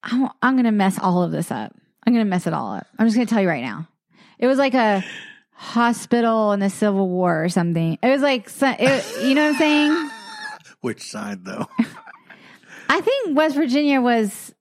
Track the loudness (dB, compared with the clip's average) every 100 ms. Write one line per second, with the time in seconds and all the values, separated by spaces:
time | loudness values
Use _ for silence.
0 | -2 0 0 0 0 2 2 4 2 2
1 | 0 2 0 -2 -4 -6 -8 _ _ _
2 | 0 2 2 0 -2 -4 -6 -8 -12 0
3 | 2 2 2 2 2 0 -4 -8 -12 _
4 | _ _ -20 _ 0 2 2 4 2 2
5 | -2 -12 -18 -20 _ _ -6 0 2 0
6 | 0 2 2 2 2 2 0 0 0 2
7 | 0 0 0 0 0 0 0 0 0 0
8 | 0 2 2 0 -4 -2 -2 2 2 2
9 | -2 -4 0 2 2 2 2 4 2 0
10 | -4 -12 -18 -16 -16 -16 -20 -10 -8 -8
11 | -12 -12 -10 -10 -12 -10 -10 -4 -4 -6
12 | -20 -20 _ -20 -20 -20 _ -20 -2 0
13 | 0 -2 0 0 0 0 0 2 2 2
14 | 2 0 0 -6 -18 _